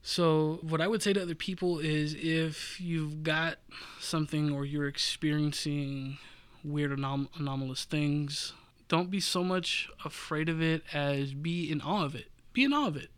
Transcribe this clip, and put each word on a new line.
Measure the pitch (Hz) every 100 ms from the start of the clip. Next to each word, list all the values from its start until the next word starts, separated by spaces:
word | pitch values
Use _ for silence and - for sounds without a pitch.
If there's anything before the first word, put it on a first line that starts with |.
So | - - 170 156 156 160
what | 165 156
I | 175
would | 226
say | 208
to | 196
other | 175
people | 160 - 185 185 165
is | 156 151 151
if | 151 160 160 160 147 - -
you've | 180 165 151 151
got | 156 156 165 185 - - - -
something | - 160 156 156 151
or | 143
you're | 139 147 143
experiencing | 139 - - 156 151 151 143 151 147 139 139 135 139 - - - -
weird | 147 147 147
anom-, | 139 139 139 139 170
anomalous | 143 135 131 131
things, | - 151 147 147 143 147 - - - _ -
don't | 165 180
be | 196
so | - 185
much | 180 185 175 - - -
afraid | - - - 156 160
of | 160
it | 160 160 -
as | 147 143 139 139
be | 135 160 175 160
in | 156
awe | 139 202
of | 147
it. | 143 - - -
Be | -
in | 277
awe | 294 269
of | 147
it. | -